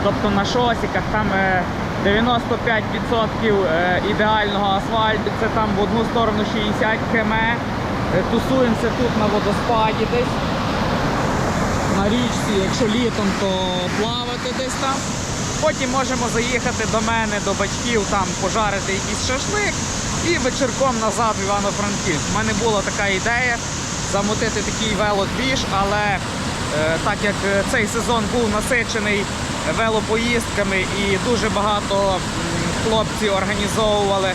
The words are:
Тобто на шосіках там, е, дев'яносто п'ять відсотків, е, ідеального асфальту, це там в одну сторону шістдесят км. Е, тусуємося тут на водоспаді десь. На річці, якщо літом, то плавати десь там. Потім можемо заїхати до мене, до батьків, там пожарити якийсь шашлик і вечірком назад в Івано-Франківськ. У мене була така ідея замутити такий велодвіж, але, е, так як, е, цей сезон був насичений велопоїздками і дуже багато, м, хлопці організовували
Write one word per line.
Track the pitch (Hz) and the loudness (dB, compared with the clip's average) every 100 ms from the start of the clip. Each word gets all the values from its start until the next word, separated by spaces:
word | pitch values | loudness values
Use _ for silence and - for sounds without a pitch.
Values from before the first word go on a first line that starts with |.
Тобто | 202 - 214 | 0 0 2
на | 202 196 | 2 2
шосіках | 247 240 226 202 190 180 | 2 2 0 0 -2 0
там, | 214 208 190 | 0 0 2
е, | 190 185 170 - - - | 2 2 0 -4 -4 0
дев'яносто | 196 208 233 240 - 226 233 | 2 4 4 2 0 -2 0
п'ять | 220 208 226 | 0 0 -4
відсотків, | 202 233 214 - 220 202 | 0 0 0 0 2 2
е, | 185 160 180 180 190 | 2 2 2 0 0
ідеального | 208 214 214 208 202 202 190 | 0 2 2 2 0 0 0
асфальту, | 196 226 220 214 214 - | 0 0 2 0 -2 -2
це | 220 | -2
там | 226 214 196 | 0 0 0
в | |
одну | 202 220 220 | 0 2 0
сторону | 233 226 214 208 | 2 2 0 0
шістдесят | 226 214 208 220 226 233 | 0 -2 0 0 0 0
км. | 226 214 | 0 0
Е, | 220 226 240 - - - - - 170 180 | 0 0 0 -2 -4 -4 -2 0 0 2
тусуємося | 226 - 254 240 220 233 - | 0 2 2 2 2 0 0
тут | 240 220 | 0 2
на | 214 | 2
водоспаді | 202 196 202 - 233 220 208 220 | 2 0 0 2 2 2 2 0
десь. | 240 247 - - - - - - - - - - - - - - - - 196 | 0 0 0 -2 -2 -2 0 0 0 0 0 0 0 0 0 0 0 0 0
На | 202 | 2
річці, | 240 240 - - 202 | 2 0 0 0 0
якщо | 185 - 233 | 0 2 2
літом, | 226 233 214 202 175 | 2 0 0 -2 0
то | 196 185 185 180 180 - | 0 0 0 -2 -2 -2
плавати | 214 240 240 240 247 240 | -2 -2 -4 -4 -4 -4
десь | 254 254 | -4 -2
там. | 269 277 - - - - - - | -2 -2 -4 -4 -4 -4 -4 0
Потім | 311 302 262 | 0 0 0
можемо | 262 254 254 233 | 0 0 0 0
заїхати | 226 240 247 247 208 220 | 0 0 0 0 -2 0
до | 220 220 | 0 0
мене, | 226 220 208 190 | 0 0 0 -2
до | |
батьків, | 190 196 - 220 233 190 | 0 0 -2 0 0 2
там | 202 180 175 | 0 0 -2
пожарити | 190 220 214 196 180 | -2 0 0 0 -2
якийсь | 190 - 214 - | -2 -2 -2 -2
шашлик | 262 - 415 403 - - - - - 320 | -2 0 0 0 -2 -4 -4 -2 -2 0
і | 339 | 2
вечірком | 254 - 262 220 269 233 | 0 0 0 2 2 2
назад | 220 196 226 196 | 0 2 0 0
в | 196 | 0
Івано-Франківськ. | 202 202 175 202 202 196 151 147 | 0 0 0 -2 -2 -2 -2 0
У | 185 | 0
мене | 220 208 | 0 0
була | 226 208 | 2 2
така | 202 208 202 | 0 0 0
ідея | 190 214 240 254 233 - - - - - | 0 2 2 2 0 -4 -4 -4 -4 -2
замутити | 196 202 208 226 214 | 0 0 0 0 -2
такий | 202 - 220 196 | -4 -2 -2 0
велодвіж, | 208 208 190 - 262 262 185 190 | 2 2 0 0 0 0 0 0
але, | 202 208 208 190 | 0 2 0 0
е, | - - - - - 147 156 160 214 | -2 -4 -4 -4 -2 0 0 0 0
так | 208 | 0
як, | 208 185 185 | 0 0 0
е, | 202 190 | 0 2
цей | 254 208 | 0 0
сезон | 233 190 233 208 | 0 0 0 0
був | 247 226 | 0 2
насичений | 208 208 247 214 233 208 208 196 - - - - 160 | 0 0 0 0 -2 0 0 -2 -4 -4 -4 -2 0
велопоїздками | 226 220 208 220 233 233 226 - 202 190 185 190 | 2 0 0 0 2 0 -2 -2 0 0 0 -2
і | 202 190 190 | 0 0 2
дуже | 233 220 | 0 0
багато, | 202 202 208 202 196 196 | 0 0 0 0 0 2
м, | 185 - - 170 170 - - | 0 -2 -4 -2 -2 -2 -2
хлопці | 226 220 214 - 214 | 0 0 0 -2 0
організовували | 190 190 208 202 214 214 208 202 196 190 | 0 0 0 0 0 2 2 2 2 0